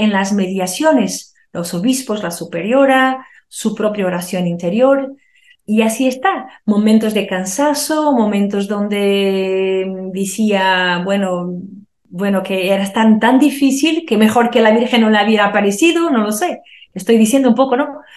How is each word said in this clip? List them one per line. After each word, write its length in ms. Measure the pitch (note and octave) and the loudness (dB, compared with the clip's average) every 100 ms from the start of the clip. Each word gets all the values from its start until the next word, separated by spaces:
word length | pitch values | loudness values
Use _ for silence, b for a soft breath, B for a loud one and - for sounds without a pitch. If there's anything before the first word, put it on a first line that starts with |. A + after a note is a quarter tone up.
en 100 | G#3+ | 0
las 220 | G3 G3 | 0 0
mediaciones, 1000 | G3+ F#3 F#3+ F3+ - D#4 C#4+ F#3 - - _ _ | -2 -2 -2 -4 0 2 2 0 -6 -14 _ _
los 200 | E3+ F3 | -10 -6
obispos, 500 | F3 A3 B3+ - G#3 | -2 -2 -2 -4 -6
la 80 | F3 | -6
superiora, 960 | E3+ E3 E3 G3 C4 C#4 C4 C4 C4 B B _ | -8 -10 -8 0 2 4 2 2 -2 B B _
su 260 | - A3 | -8 -6
propia 300 | G#3+ G#3 G#3 | -2 -4 -2
oración 420 | F#3 F3 F3+ F3+ F3 | -4 -4 -6 -4 -4
interior. 680 | E3+ - A3 C4 C#4 C4+ B B B B _ | -4 -4 2 2 2 -2 B B B B _
Y 160 | - G#3+ | -2 0
así 260 | A3 A3 C4 | 0 0 -2
está, 420 | - F#4+ D#4 B B - | 0 -2 -4 B B -2
momentos 480 | G#3 G#3+ A3 A3 | 0 4 4 2
de 120 | G#3 - | -2 -4
cansancio, 840 | F#3 F#3 - D4 C#4+ - D#4 D4+ | -4 -4 -2 0 0 -2 -2 0
momentos 560 | B3 G#3+ G3+ G3+ G3+ G3+ | 2 0 0 0 -2 -4
donde 1200 | G#3 G#3 G3+ G3+ G3 G3 F#3+ F#3+ F#3+ F#3+ F#3+ F#3+ F#3 F#3 | -4 -4 -2 0 0 0 0 -2 -2 0 -2 -4 -8 -8
decía, 880 | F#3 G3 - G#3+ G3 F#3+ F#3 F3+ F3 F#3 | -6 -6 -2 0 0 2 0 0 -2 -2
bueno, 480 | G3+ F#3+ F3+ F3 F3+ G3 - - _ _ | -2 -2 -4 -6 -8 -12 -18 -20 _ _
bueno, 320 | F3+ G3+ F#3+ | -6 -2 -2
que 280 | G3 F#3+ F#3 | -2 -2 0
era 220 | G3 G3 | -2 -2
tan, 260 | A3+ A3 G#3+ | 2 4 4
tan 200 | A3 C4 | 4 4
difícil 640 | D4 - C#4 C4+ D#4+ E4 - | 4 2 0 2 0 0 -2
que 120 | G#3+ | 2
mejor 320 | A3 A#3+ A#3 | 4 4 2
que 100 | A#3+ | 4
la 120 | A3+ | 4
Virgen 280 | A3+ A#3 A#3 | 4 2 2
no 80 | A3 | 4
le 160 | G#3+ | 4
hubiera 220 | G#3 G#3+ G3+ | 4 2 2
aparecido, 640 | G3+ G3+ G3 E4 E4 E4 | 2 0 2 2 2 0
no 120 | A#3+ | 0
lo 100 | G#3 | -2
sé. 280 | G#3+ F4 A#3 B B B | -2 -4 -6 B B B
Estoy 240 | F#3+ - A3+ | -8 0 4
diciendo 320 | A3 C4+ B3+ | 4 4 2
un 60 | |
poco, 240 | A#3 C4+ - | 2 2 0
¿no? 220 | D4 B B | -2 B B